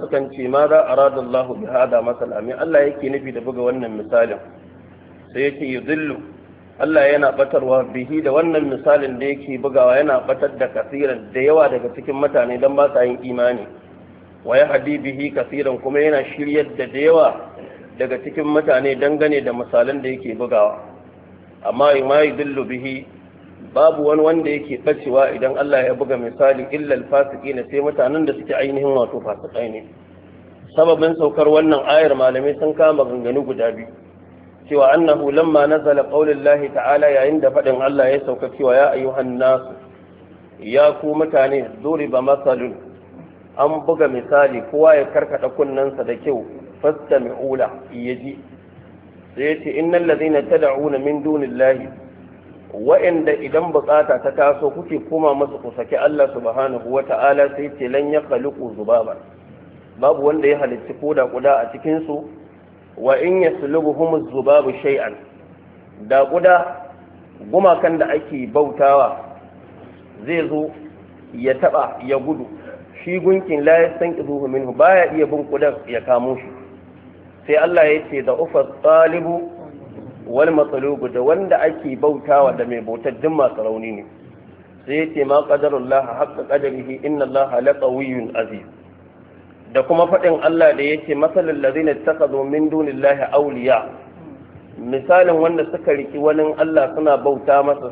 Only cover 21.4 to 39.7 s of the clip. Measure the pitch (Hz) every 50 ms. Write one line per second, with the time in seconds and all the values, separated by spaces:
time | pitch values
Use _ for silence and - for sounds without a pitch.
21.4 | - - - - - 107 107 123 143 147 143 135 131 131 143 151 151 151 135 139
22.4 | 147 143 135 135 127 - 127 123 127 135 135 131 131 - - - - - - -
23.4 | - - - - - - - 139 151 160 160 151 147 147 151 156 156 156 165 165
24.4 | 156 147 147 147 143 147 135 123 - 151 151 147 - 143 123 135 139 123 117 113
25.4 | 123 131 135 131 143 143 143 131 127 127 127 123 139 127 135 120 120 117 113 -
26.4 | 143 135 135 131 127 - 143 151 151 143 135 123 120 - 139 139 139 139 123 -
27.4 | 120 135 135 123 113 104 139 143 143 151 147 143 131 127 147 160 156 143 131 -
28.4 | 123 - 139 135 135 139 139 139 139 139 135 131 117 110 - 120 104 107 101 -
29.4 | - - - 113 120 113 107 110 - - - - - - - - - - - -
30.4 | - - - - - - - 160 160 170 160 151 160 165 165 160 156 147 147 165
31.4 | 151 151 151 156 160 156 151 139 135 135 143 156 160 151 139 131 131 131 127 131
32.4 | 139 147 143 147 156 156 151 156 160 156 151 143 135 123 123 123 120 120 127 143
33.4 | 139 127 127 110 113 117 110 110 113 113 - - - - - - - - - -
34.4 | - - - - - - 147 143 135 131 139 170 165 160 151 143 147 143 139 156
35.4 | 165 165 156 151 143 147 156 156 151 147 143 143 131 - 139 151 156 151 147 139
36.4 | 139 147 147 147 143 131 139 135 117 127 143 147 151 147 139 135 131 143 156 156
37.4 | 151 - 131 147 139 135 117 123 131 135 143 139 131 131 139 143 - 135 123 -
38.4 | - 127 - - 135 127 123 135 143 143 135 131 131 131 131 135 131 127 123 123
39.4 | 131 131 131 127 - -